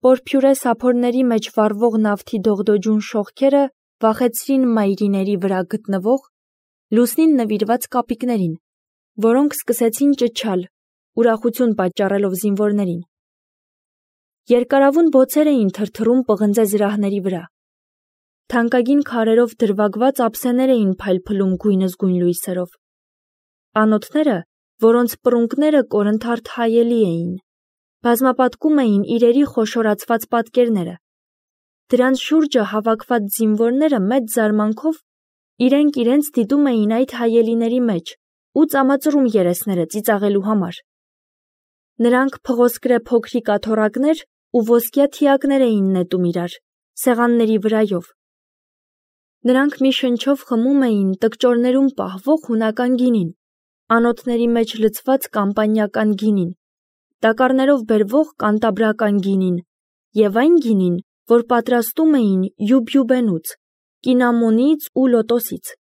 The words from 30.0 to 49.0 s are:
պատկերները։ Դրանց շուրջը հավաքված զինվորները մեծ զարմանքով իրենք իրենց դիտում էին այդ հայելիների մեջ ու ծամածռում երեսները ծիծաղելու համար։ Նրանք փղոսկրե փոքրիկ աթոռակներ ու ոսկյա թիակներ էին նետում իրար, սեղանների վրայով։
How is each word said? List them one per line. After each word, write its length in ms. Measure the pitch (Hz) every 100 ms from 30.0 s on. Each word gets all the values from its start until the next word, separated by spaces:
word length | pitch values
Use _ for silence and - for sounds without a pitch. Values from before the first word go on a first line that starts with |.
| - 233 -
պատկերները։ 680 | 233 226 247 240 214 165 175 _ _ _ _ _ _ _ _ _
Դրանց 320 | 247 254 262
շուրջը 420 | - 311 302 240 196
հավաքված 640 | 214 220 220 - 240 202
զինվորները 720 | - 220 214 226 262 311 262
մեծ 260 | 190 269 220
զարմանքով 720 | 240 214 214 214 220 311 320 _ _ _ _ _ _
իրենք 400 | 247 277 294 277
իրենց 300 | 233 285 294
դիտում 360 | - 214 285 285
էին 260 | 226 208
այդ 200 | 226 262
հայելիների 640 | 240 233 233 226 226 226 247
մեջ 340 | 240 175 - - _ _ _ -
ու 100 | 320
ծամածռում 600 | 277 269 277 302 285 254
երեսները 560 | 214 175 175 208 180 165
ծիծաղելու 580 | 214 214 208 202 202
համար։ 360 | 196 214 175 - _ _ _ _ _ _ _ _ _ _ _ -
Նրանք 340 | 233 247 269 -
փղոսկրե 580 | - 240 240 - 247 240
փոքրիկ 500 | 233 240 233 247 220
աթոռակներ 760 | 208 214 214 214 233 285 320 - _ _
ու 80 | 247
ոսկյա 440 | 220 233 233 277 277
թիակներ 560 | - 285 277 277 277
էին 220 | 247 214 190
նետում 380 | 185 180 185 175
իրար, 300 | 175 175 - _ _ _ -
սեղանների 580 | 262 233 240 233 220 220
վրայով։ 520 | 214 220 214 180 - _ _ _ _ _ _ _ _ _